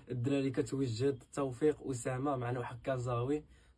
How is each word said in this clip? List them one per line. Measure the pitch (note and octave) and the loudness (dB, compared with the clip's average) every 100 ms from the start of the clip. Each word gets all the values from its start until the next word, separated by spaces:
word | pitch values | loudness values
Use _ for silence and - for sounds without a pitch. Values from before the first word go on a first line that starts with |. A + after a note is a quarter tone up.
| - | -8
الدراري | B2 A#2+ C#3 C3+ | -2 2 2 2
كتوجد، | D#3 B2+ C3+ C3 A2 C#3 B2+ - | 0 0 0 0 2 0 0 -4
توفيق، | D3 C3+ A#2+ D3+ D3 - | -4 -2 2 2 2 -2
أسامة، | A#2+ C3+ B2+ D3 C3 | -4 -2 0 0 0
معنا | A#2+ B2+ | 0 -2
واحد | B2 A#2 | -4 -6
كازاوي. | C3+ C3 B2 A#2+ C3 D3+ - - - | -2 -2 0 0 2 0 -4 -18 -20